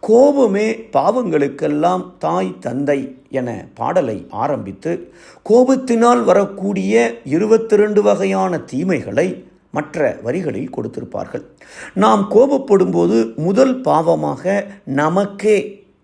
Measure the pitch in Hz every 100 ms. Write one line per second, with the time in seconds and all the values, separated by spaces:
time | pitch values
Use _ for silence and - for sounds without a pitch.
0 | - 226 277 285 240 196 220 226 - 139
1 | 151 240 220 156 139 135 156 147 165 185
2 | 180 - 160 175 190 - - 127 143 143
3 | 127 - _ 131 123 104 - - 120 175
4 | 135 101 73 101 131 135 98 98 160 -
5 | - - - - - 226 254 262 262 233
6 | 233 247 208 190 196 196 190 196 190 220
7 | 233 233 143 151 214 220 226 208 214 208
8 | 208 202 196 190 190 170 - 127 185 160
9 | 107 120 180 - - _ _ 160 151 170
10 | 135 - 113 151 165 107 143 - 110 -
11 | - - - - - _ - - - -
12 | 214 220 196 202 269 285 - 196 180 127
13 | 170 226 160 - 160 196 269 254 - 151
14 | 160 160 151 139 180 202 - - - 139
15 | 151 180 202 - 208 208 - - _ _